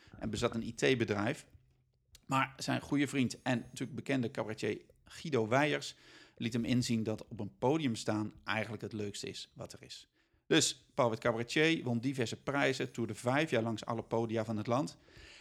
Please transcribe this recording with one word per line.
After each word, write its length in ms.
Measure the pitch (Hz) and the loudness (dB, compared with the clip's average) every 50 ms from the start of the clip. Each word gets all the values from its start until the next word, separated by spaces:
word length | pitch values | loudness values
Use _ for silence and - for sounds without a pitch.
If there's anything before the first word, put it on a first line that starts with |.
| - - - - | -20 -20 -12 -6
en 100 | - 110 | -6 -4
bezat 260 | 104 104 117 117 - | -2 0 0 0 0
een 80 | 117 113 | 0 -4
I 120 | 113 113 | -4 -4
T-bedrijf. 720 | - 147 143 135 120 117 107 104 104 101 117 147 - - - _ - _ _ _ _ _ _ _ _ _ _ _ - _ | 2 4 4 4 4 2 2 2 0 0 0 -2 -4 -8 -18 _ -20 _ _ _ _ _ _ _ _ _ _ _ -20 _
Maar 280 | _ 135 135 135 131 - - | _ 2 2 2 0 -2 -8
zijn 240 | - - 131 123 | -4 -2 -2 -2
goede 260 | - - 147 143 147 139 | -2 0 0 2 2 2
vriend 340 | 139 139 127 113 - - | 2 2 2 2 0 -4
en 180 | - 127 127 113 | -2 0 0 0
natuurlijk 360 | 107 - - - 143 110 - | -2 -6 -8 -8 -8 -6 -6
bekende 360 | - - - 139 135 120 113 | -8 -4 -2 0 0 0 -2
cabaretier 500 | - - 113 107 107 - - 113 104 - - _ - _ _ | -2 -4 -4 -4 -4 -4 -2 -2 -2 -4 -6 _ -20 _ _
Guido 420 | - - - - 170 139 120 113 104 | -20 -18 -12 -6 0 2 2 2 4
Weijers 480 | 120 135 147 151 139 143 139 - - - - - - - - - _ _ | 4 4 4 4 0 -2 -4 -8 -12 -14 -20 -20 -20 -20 -20 -20 _ _
liet 160 | 117 113 113 | -4 -2 0
hem 120 | 120 117 | 0 0
inzien 380 | - 127 123 117 - 120 113 110 | 2 2 2 2 2 2 0 2
dat 240 | 110 107 104 - - | 0 -2 -4 -6 -12
op 120 | 117 101 | -10 -10
een 180 | 110 95 - _ | -8 -10 -6 _
podium 380 | - 127 147 165 156 131 113 | 2 2 2 2 0 -2 -2
staan 380 | - - - 107 104 107 104 - - - | -2 -2 -2 -2 -2 -2 -4 -8 -10 -6
eigenlijk 380 | - 101 110 107 110 113 101 | -2 -2 -2 -2 -4 -6 -8
het 120 | - 101 - | -8 -8 -6
leukste 340 | 107 104 101 98 - - 98 | -6 -6 -6 -6 -8 -8 -8
is 220 | 95 - - - _ | -8 -10 -12 -14 _
wat 180 | - 92 - - | -14 -14 -14 -14
er 80 | - | -16
is. 280 | - - - - - _ _ _ _ _ _ _ _ _ | -16 -16 -18 -18 -18 _ _ _ _ _ _ _ _ _
Dus 380 | 156 160 160 - - - _ _ _ | 4 4 4 4 0 -4 _ _ _
Paul 160 | - 131 117 | 2 2 2
werd 120 | 110 113 | 2 2
cabaretier, 640 | - 123 113 113 120 - - 160 151 160 165 160 - | 2 0 2 2 -2 0 2 4 4 4 4 2 0
won 160 | 127 120 117 | -2 -2 0
diverse 420 | 110 139 139 131 123 113 - - | 0 -2 0 0 0 -2 -2 -6
prijzen, 500 | - - 135 143 139 135 131 135 135 127 | -6 -2 0 2 4 4 2 2 -2 -4
toerde 240 | - - 117 104 107 | -2 -4 -4 -4 -4
vijf 340 | - - 123 127 147 160 156 | -2 0 2 2 2 2 2
jaar 120 | 131 117 | 2 2
langs 240 | 110 117 110 104 - | 2 0 -2 -4 -4
alle 160 | - 117 113 110 | -4 -4 -4 -2
podia 420 | - - 113 117 113 110 113 110 | -2 0 0 0 0 0 -2 0
van 120 | 131 123 107 | 0 -2 -2
het 100 | 107 - | 0 2
land. 300 | 117 131 - - - - _ - - - - - - - | 2 0 0 -2 -6 -12 _ -20 -20 -20 -20 -20 -20 -20